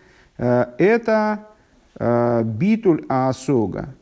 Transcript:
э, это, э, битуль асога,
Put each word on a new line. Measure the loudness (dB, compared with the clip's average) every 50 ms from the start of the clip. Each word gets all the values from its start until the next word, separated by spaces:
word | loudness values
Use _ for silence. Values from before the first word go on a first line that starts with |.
| _ _ _ _ _ _ _ -4
э, | 0 2 2 2 0 0 0 0
это, | 2 2 2 2 0 0 0 0 0 0 -4 -6 -8 -16 -20 _ _ _ _ _ _ _ -10 -4
э, | -2 0 0 2 2 2 0 0 0
битуль | -2 -2 -2 0 0 0 2 2 2 0 0 0 -4
асога, | -2 -2 0 -2 -2 -4 -2 -2 0 0 0 -2 -4 -8 -10 -12 -14 -18